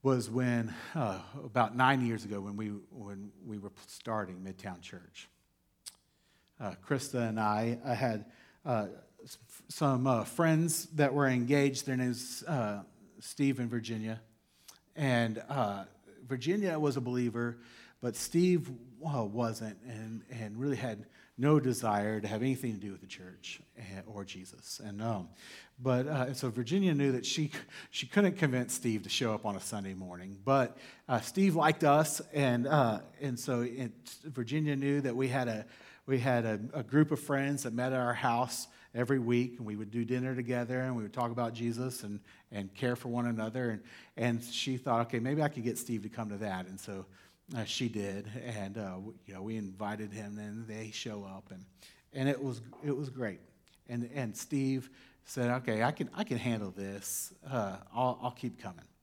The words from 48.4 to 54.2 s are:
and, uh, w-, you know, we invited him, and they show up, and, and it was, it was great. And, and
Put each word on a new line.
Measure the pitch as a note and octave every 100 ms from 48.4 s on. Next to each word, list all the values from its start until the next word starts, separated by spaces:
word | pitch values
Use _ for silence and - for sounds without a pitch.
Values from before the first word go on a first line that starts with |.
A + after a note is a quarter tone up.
| A#2+ A2
and, | G2 G#2
uh, | G2+
w-, | F#2 G2+ - -
you |
know, | F#2+
we | G2 A2+
invited | G2+ F#2+ G#2 G#2+ G#2+
him, | G#2 G#2 G#2
and | G#2 G#2+ A2+
they | G#2+ A2+
show | A2 B2 G#2+
up, | G2 F#2+ -
and, | F#2 - _ - - _
and | C#3 C3+
it | C3+
was, | C#3 A#2 A2+ -
it | D3 C3+
was | C#3+
great. | B2+ A#2 F#2 - _ _ _ _
And, | A#2+ A#2+
and | C#3